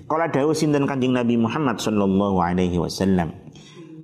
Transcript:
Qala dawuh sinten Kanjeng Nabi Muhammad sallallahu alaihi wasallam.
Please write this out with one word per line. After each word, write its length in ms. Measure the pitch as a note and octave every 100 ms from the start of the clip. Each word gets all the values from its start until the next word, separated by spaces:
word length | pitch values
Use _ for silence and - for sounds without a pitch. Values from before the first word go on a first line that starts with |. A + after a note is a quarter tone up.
| -
Qala 240 | D#3 E3
dawuh 240 | C3+ D3 D3+
sinten 320 | D#3 C#3+ C#3
Kanjeng 240 | C3+ B2+
Nabi 240 | B2 A#2 A#2
Muhammad 400 | A2+ D3+ C#3 G2+
sallallahu 640 | A2 G#2+ G2 F#2+ G2+ F#2+
alaihi 400 | F2 F2+ F2+ F2
wasallam. 560 | D#2 - F#2+ F#2 E2 - - - - - D#3 D#3+